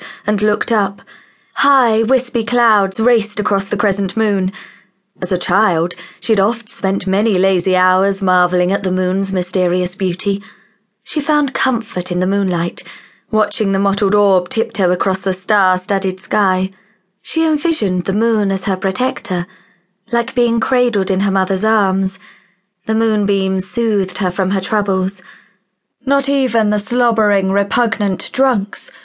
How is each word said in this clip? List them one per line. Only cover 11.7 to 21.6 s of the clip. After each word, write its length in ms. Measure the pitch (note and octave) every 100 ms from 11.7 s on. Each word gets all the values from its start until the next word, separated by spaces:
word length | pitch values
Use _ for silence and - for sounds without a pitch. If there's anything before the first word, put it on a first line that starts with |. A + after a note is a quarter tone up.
| A#3+ - F3+ F3+
in 120 | F3+
the 120 | F#3 G3+
moonlight, 480 | G3 F3 E3+ - - - - _ -
watching 440 | G#3+ G#3+ - G3+
the 60 | G3
mottled 360 | G3 G3+ G3+ G#3
orb 320 | G3+ F#3 F#3
tiptoe 440 | A3 G#3+ - F3+
across 280 | F3+ G3 F#3+
the 140 | G3
star-studded 880 | F#3 - G#3 F#3 F#3 - G3 F#3+ F#3
sky. 500 | - G#3+ G3 F#3 F#3+ - _ _ _ _
She 240 | - D#4+ D#4+
envisioned 580 | D4+ E4+ D#4+ G3 F3+
the 100 | F3
moon 360 | G3+ A#3 A3 G3
as 140 | F#3+
her 140 | - F#3
protector, 680 | F#3+ F#3+ B3+ C4 - F3+ F3+ - _ _ _ _ -
like 260 | A#3 A#3 -
being 260 | A#3+ A3+
cradled 500 | A3+ B3+ B3 G#3 F#3+
in 80 | F#3+
her 120 | G3+
mother's 340 | F#3+ F#3 F#3+